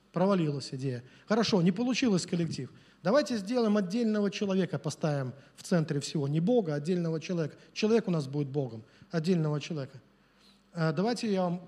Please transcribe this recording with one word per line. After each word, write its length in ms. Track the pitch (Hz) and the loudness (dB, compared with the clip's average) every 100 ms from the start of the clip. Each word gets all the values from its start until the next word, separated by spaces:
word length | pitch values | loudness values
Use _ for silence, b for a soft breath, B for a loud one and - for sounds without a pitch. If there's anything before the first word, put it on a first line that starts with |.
| _ | _
Провалилась 560 | 165 190 190 156 139 - | 0 2 2 0 -2 -6
идея. 300 | 131 135 120 B B - | -6 -6 -6 B B -2
Хорошо, 360 | 220 208 196 | 0 2 4
не 100 | 170 | 4
получилось 540 | 202 247 233 254 180 - | 2 0 2 2 2 0
коллектив. 440 | 175 165 - 123 B B B | -2 -2 -4 -10 B B B
Давайте 360 | 170 277 294 226 | 2 2 2 -2
сделаем 400 | 190 247 220 208 | -2 0 2 2
отдельного 520 | 180 233 226 214 202 | 0 0 0 0 0
человека, 480 | - 196 190 170 143 | -2 0 0 0 -2
поставим 540 | 151 - 156 143 127 B B - | -6 -4 -2 -2 -4 B B -20
в 60 | |
центре 380 | - 175 156 143 | 0 0 2 -2
всего. 280 | - 165 139 | -4 -2 0
Не 120 | 156 | 2
Бога, 340 | 180 247 165 | 4 2 2
а 20 | 147 | -2
отдельного 440 | 147 180 165 160 | -2 0 0 -4
человека. 360 | 175 170 147 B B | -2 -2 -2 B B
Человек 360 | - 214 226 208 | -2 2 2 2
у 20 | |
нас 160 | 160 131 | 0 0
будет 220 | 143 135 | -4 -2
Богом, 360 | 143 127 113 B B B | -2 -4 -6 B B B
отдельного 500 | 170 160 175 156 147 | -2 2 2 2 -2
человека. 380 | - 156 131 127 - _ b b b b _ | -4 -6 -8 -12 -20 _ b b b b _
Э, 180 | 170 160 | -2 0
давайте 400 | 151 220 247 226 | 2 0 0 0
я 120 | 190 | 0
вам 180 | 180 170 | 0 -2